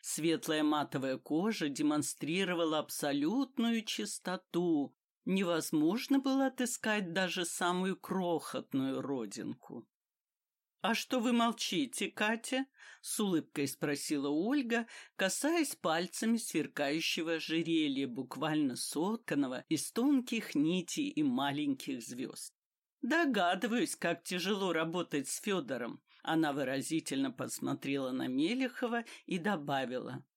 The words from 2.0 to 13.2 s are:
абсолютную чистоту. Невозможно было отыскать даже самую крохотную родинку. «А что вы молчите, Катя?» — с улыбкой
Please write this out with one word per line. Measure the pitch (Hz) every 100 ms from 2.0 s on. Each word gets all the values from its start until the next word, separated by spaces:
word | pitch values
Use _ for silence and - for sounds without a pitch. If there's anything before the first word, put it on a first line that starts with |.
| - - 143 175 196 175 165 156
абсолютную | - - 147 143 147 233 262 - 233 226
чистоту. | 220 - 208 - - 185 _ 170 175 156 135 _ _ _ -
Невозможно | 190 185 165 - 156 156 220 - 269
было | 269 269 269
отыскать | 262 247 - 226 214 180
даже | 165 185 165 170
самую | - 175 180 185 185
крохотную | - 190 175 160 - 131 - 135 135 131
родинку. | 127 135 110 104 - - - 120 113 _ _ _ _ _ _ _ _ _
«А | 185 226
что | - 262
вы | 233
молчите, | 233 233 226 - 180 135 - 190
Катя?» — | - 214 226 - 262 269 _ - -
с | -
улыбкой | -